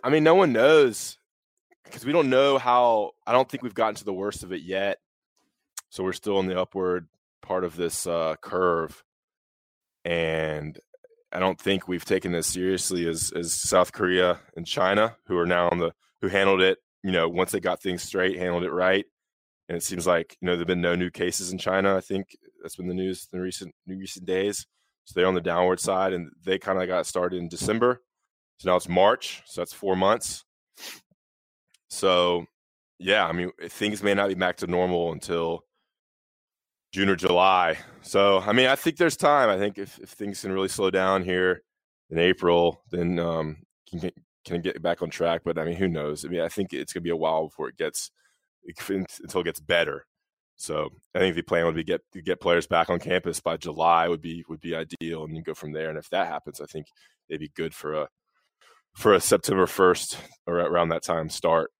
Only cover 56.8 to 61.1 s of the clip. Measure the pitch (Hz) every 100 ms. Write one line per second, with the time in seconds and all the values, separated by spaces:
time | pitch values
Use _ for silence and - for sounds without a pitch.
56.8 | 78 _ _ _ - 78 76 - 82 -
57.8 | 76 76 71 _ _ _ _ _ _ _
58.8 | _ - 110 95 - 98 - 95 90 -
59.8 | 92 87 - - - _ - 87 76 87
60.8 | 82 82 -